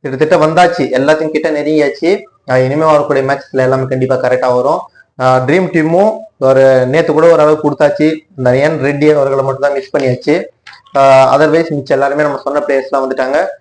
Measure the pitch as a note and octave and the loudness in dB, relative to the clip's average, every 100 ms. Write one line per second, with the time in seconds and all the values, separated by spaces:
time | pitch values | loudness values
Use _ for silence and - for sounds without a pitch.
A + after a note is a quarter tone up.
0 | C#3+ C3 D#3 F3 D#3 E3 F3+ - C3 B2+ | -8 -2 2 2 2 2 2 0 -2 0
1 | C#3 D#3 D#3 D3+ D#3+ D3 C#3+ D#3 C#3+ - | 0 0 -2 -2 -2 -4 -2 0 -2 -2
2 | E3 G#3 - _ - B2+ B2+ D3 D#3+ D3+ | -2 -2 -6 _ -4 -2 0 0 2 2
3 | C#3+ C3+ C3+ C#3 - C3 C3 C3 C3 C3 | 0 -2 -2 -4 -4 -2 0 -2 -2 -4
4 | B2+ B2+ B2+ B2+ B2+ B2 C3 E3+ - _ | -2 -2 -2 0 0 0 0 -4 -6 _
5 | _ - B2+ B2+ C3 F3 F3+ E3 D#3 F3 | _ -4 0 2 2 0 0 -2 0 2
6 | G#3+ A3 - _ C3 C3 C3+ C3 B2+ D3+ | 0 -2 -14 _ 2 4 4 4 2 0
7 | E3+ D#3 E3+ D#3+ D3+ D#3 D3 C#3 D3 D3 | 0 2 4 4 2 2 -2 0 0 2
8 | D#3 D#3 _ - B2+ B2+ D3 D#3+ C3+ C#3+ | -2 -2 _ -4 0 2 0 -2 -4 0
9 | D3+ D3 C3+ C#3 C3 B2+ C#3+ C#3+ C3+ C#3+ | 2 2 0 -2 -4 -2 -2 -4 -4 -4
10 | C3 B2+ - E3+ - _ - - _ C#3 | -2 -2 -2 -2 -4 _ -20 -20 _ 2
11 | C3+ C3+ C3 C3+ D#3 D#3+ D#3+ D3 C3 C#3 | 4 6 4 2 2 0 -2 -6 -4 -2
12 | C#3 D3 D3 C#3 C#3+ C#3+ C#3+ C3+ C3+ C#3 | -2 -2 -4 -4 -6 -4 -2 -4 -2 -4
13 | C3 B2+ C3 D3 F#3+ - | -4 -4 -2 -2 -4 -10